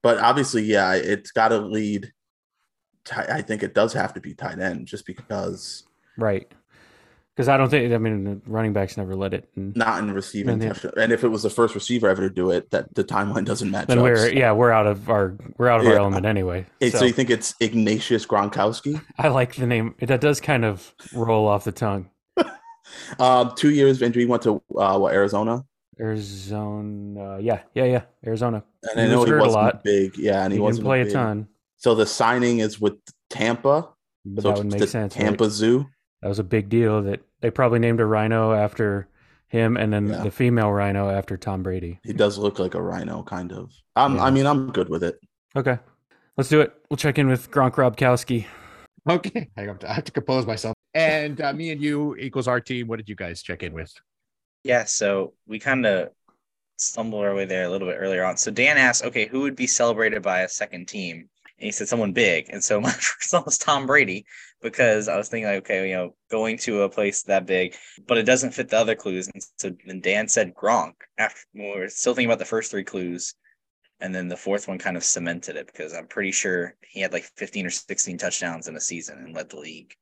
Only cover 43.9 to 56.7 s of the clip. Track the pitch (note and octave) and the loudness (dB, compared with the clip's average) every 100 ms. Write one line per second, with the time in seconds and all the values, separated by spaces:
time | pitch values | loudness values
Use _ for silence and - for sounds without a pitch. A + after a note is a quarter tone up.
43.9 | A#2 C#3 B2+ C3 C3+ C#3 D3 C3 G#2 E2+ | 2 2 4 4 4 4 2 0 -2 -2
44.9 | E2 E2+ - _ _ _ C#3 C3 A#2+ _ | -2 -4 -6 _ _ _ -2 -2 -2 _
45.9 | _ _ _ _ - B2+ D3+ D3 _ _ | _ _ _ _ -4 4 4 4 _ _
46.9 | C#3+ D3+ C#3 C3+ B2+ - C#3+ B2+ C3+ B2+ | -2 0 2 2 2 0 2 2 4 2
47.9 | A2+ C3 B2 - A#2+ - - - - - | 4 2 2 0 -4 -4 -16 -20 -20 -20
48.9 | _ - F3 F#3+ A#3 D#3 - G2+ G2 - | _ 0 0 -2 -8 -10 -10 -12 -10 -6
49.9 | - - - B2 C3 A2 A2 A2 A2 _ | -6 -4 -6 -2 -2 -2 -6 -6 -10 _
50.9 | D#3+ D#3+ D#3 D3+ C#3 C#3+ D3 E3 D3+ D3 | 0 2 2 -2 -4 -6 -4 -8 -4 -2
51.9 | D3 D3 C3+ C#3 C3+ B2 B2 - B2+ A#2 | -2 -4 -6 -6 -4 0 -2 -2 -8 -6
52.9 | A2+ G#2 G2+ F2+ E2+ - F2 F2 E2 E2 | -8 -10 -10 -10 -10 -10 -10 -8 -10 -14
53.9 | - _ _ _ _ _ _ B2 B2 A2 | -16 _ _ _ _ _ _ 0 0 0
54.9 | - G#2 G2 F#2 _ - G#2+ C#3 C3 A2+ | -2 0 0 -4 _ -14 -8 -4 0 2
55.9 | F#2+ - _ _ _ _ _ _ | 0 -2 _ _ _ _ _ _